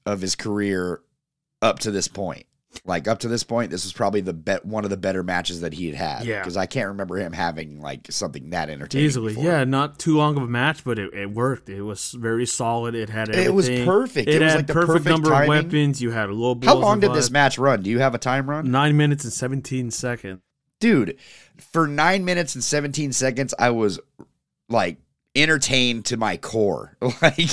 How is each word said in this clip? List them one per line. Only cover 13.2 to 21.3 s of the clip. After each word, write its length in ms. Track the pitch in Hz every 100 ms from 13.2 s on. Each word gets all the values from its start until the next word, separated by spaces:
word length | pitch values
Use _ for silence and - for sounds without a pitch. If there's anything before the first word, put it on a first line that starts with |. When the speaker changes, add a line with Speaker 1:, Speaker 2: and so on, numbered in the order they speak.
| 110
Speaker 2:
everything. 180 | 113 180
Speaker 1:
It 80 |
was 160 | 190 135
perfect. 600 | 123 123 202 254 151 113
Speaker 2:
It 60 | 156
Speaker 1:
It 60 |
was, 100 | 160
Speaker 2:
had 40 | 156
Speaker 1:
like, 80 | 147
the 60 |
Speaker 2:
perfect 140 | 151 170
Speaker 1:
perfect 160 | 165 151
Speaker 2:
number 180 | 160 156
of 0 |
Speaker 1:
timing. 160 | 139 147
Speaker 2:
weapons. 520 | 151 160 151 147 127
You 100 | 120
had 180 | 113 101
low 260 | 104 120 123
blows 180 | 220
Speaker 1:
How 60 | 277
long 160 | 214 208
Speaker 2:
of 60 |
Speaker 1:
did 120 | 202
this 120 | - 120
Speaker 2:
life. 60 |
Speaker 1:
match 240 | 139 139 123
run? 220 | 135 117
Do 60 | 95
you 100 | 117
have 160 | 135 117
a 40 |
time 300 | 131 135 135
run? 220 | 147 139
Speaker 2:
Nine 240 | 131 147 147
minutes 300 | 147 143 117
and 80 |
seventeen 580 | - 127 135 127 131 120
seconds. 480 | - 127 120 98 92 _ _ _ -
Speaker 1:
Dude, 380 | 233 175 101 - -